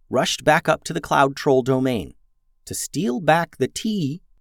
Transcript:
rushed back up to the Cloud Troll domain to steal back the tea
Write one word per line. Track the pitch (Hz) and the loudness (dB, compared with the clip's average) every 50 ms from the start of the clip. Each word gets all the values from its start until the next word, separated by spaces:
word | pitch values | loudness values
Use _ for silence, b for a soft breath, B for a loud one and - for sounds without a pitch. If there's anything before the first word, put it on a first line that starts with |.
| _ - | _ -4
rushed | 104 123 156 - - - - | -2 -2 0 0 -2 -2 2
back | - 151 165 - - | 2 2 2 2 0
up | 151 - - | 0 0 -2
to | - 160 | -6 -8
the | 165 | -8
Cloud | - - 156 143 139 139 139 | -4 0 2 2 2 2 0
Troll | - - 151 135 131 | 0 0 2 4 4
domain | 123 131 135 131 131 131 127 107 78 64 - _ _ _ _ _ _ _ _ _ _ | 4 2 0 0 0 0 -2 -4 -6 -8 -14 _ _ _ _ _ _ _ _ _ _
to | - - | -12 -10
steal | - - - - 139 185 233 247 240 | -8 -8 -8 -6 -4 -2 -2 -2 -2
back | 170 147 156 170 170 - - - | 2 2 2 2 0 -2 -4 -2
the | 131 131 | -2 -2
tea | - - - 220 214 202 160 131 147 180 - _ _ _ | -2 -2 -4 -2 -2 -2 -2 -2 -4 -6 -12 _ _ _